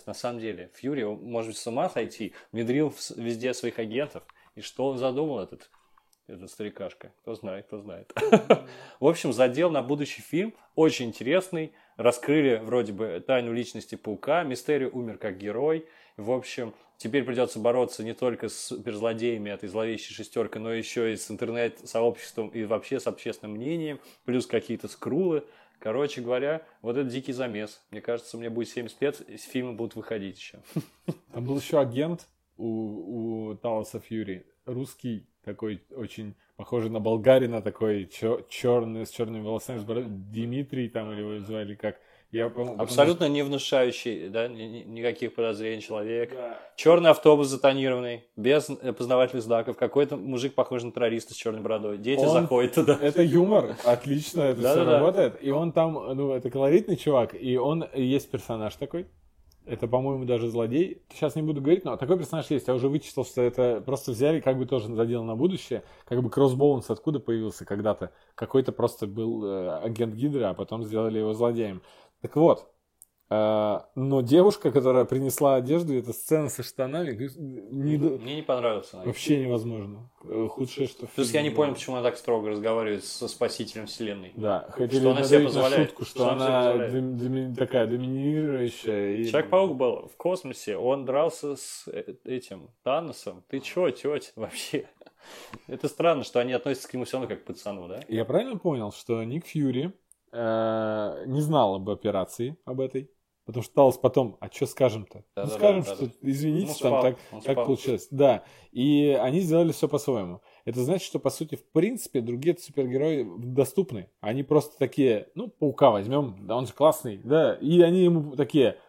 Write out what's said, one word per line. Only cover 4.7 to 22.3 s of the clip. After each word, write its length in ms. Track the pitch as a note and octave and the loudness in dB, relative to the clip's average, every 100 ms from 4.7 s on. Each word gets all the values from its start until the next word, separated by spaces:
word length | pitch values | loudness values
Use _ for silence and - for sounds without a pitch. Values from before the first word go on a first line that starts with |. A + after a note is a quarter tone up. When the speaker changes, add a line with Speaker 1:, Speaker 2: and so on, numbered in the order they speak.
| - C3+ | -4 -4
Speaker 1:
он 100 | B2+ | -2
задумал, 400 | B2+ C3 D#3 A#2+ | -2 -2 -4 -4
этот, 320 | F#2 - - _ _ _ _ _ - | -8 -14 -20 _ _ _ _ _ -20
этот 240 | F2+ F#2 | -18 -18
старикашка, 640 | - G#2 - F#2 - - _ | -12 -12 -10 -12 -12 -20 _
кто 120 | - | -14
знает, 320 | A2+ G2+ F#2+ - | -12 -10 -10 -12
кто 140 | G#2+ | -16
знает. 340 | G2+ E2+ - - | -14 -16 -12 -4
<laughs> 840 | A4 A3 - G#3 - - - - | 4 4 6 2 2 -20 -20 0
В 80 | C#3 | 0
общем, 260 | E3 D#3+ | 2 -2
задел 380 | A2+ B2+ B2+ F3 | 2 2 4 0
на 100 | D3 | 0
будущий 400 | B2 D3 C#3+ - | -2 -4 -4 -8
фильм, 320 | - D#3+ G#3+ - _ - | -6 -4 -4 -6 _ 2
очень 320 | D#3+ - A#2 | 4 4 -6
интересный, 640 | - A2+ F3+ F#3 E3 D#3 - _ - | -6 0 0 0 -6 -8 -12 _ 2
раскрыли 680 | A#2 A#2+ - D3+ C#3 A2+ | 2 2 2 4 4 2
вроде 300 | A2 B2 A2 | 0 0 0
бы 300 | G2 G#2+ E2+ - | -4 -6 -6 0
тайну 280 | C3 A#2+ | 0 0
личности 420 | A#2 A2+ A2+ - G#2+ | -4 -6 -10 -12 -12
Паука, 480 | - G2+ - E3 | -8 -8 -2 0
Мистерио 460 | D#3 B2 - D3 C3 | 0 -6 -2 0 0
умер 260 | B2+ A#2+ G2 | -6 -8 -8
как 200 | G#2+ F#2 | -8 -8
герой, 480 | G2+ A2 D3 D#3+ D#3+ _ _ - | -6 -2 0 -2 -4 _ _ -12
в 140 | G#2 | -4
общем, 420 | B2+ - - A2+ - _ _ | -4 -4 -8 -10 -10 _ _
теперь 260 | A2+ C#3 | -4 -2
придётся 360 | A#2+ B2 A#2+ - | -2 -2 -2 0
бороться 440 | A2 B2 B2 - | 0 2 0 -2
не 100 | A2 | -10
только 360 | A2+ B2+ A2+ A2 | -4 -4 -4 -8
с 60 | - - | -10 -10
суперзлодеями 840 | B2+ G#2+ G#2 A2+ A2+ A#2+ A2+ G#2 | -10 -8 -4 -4 -2 -2 -2 -6
этой 180 | G2 G#2 | -10 -6
зловещей 440 | G#2 A2+ A2+ - | -4 -4 -4 -10
шестёркой, 480 | - G#2+ A#2+ A2 A2 | -14 -8 -4 -4 -4
но 100 | A2+ | -6
ещё 340 | A2+ G#2+ - A2+ | -6 -4 -2 -2
и 80 | G#2 | -2
с 160 | - | -8
интернет-сообществом 1160 | G#2 A#2 A#2 A#2 - - A2+ A#2 - - | -6 -4 -2 -2 -4 -6 0 0 0 -8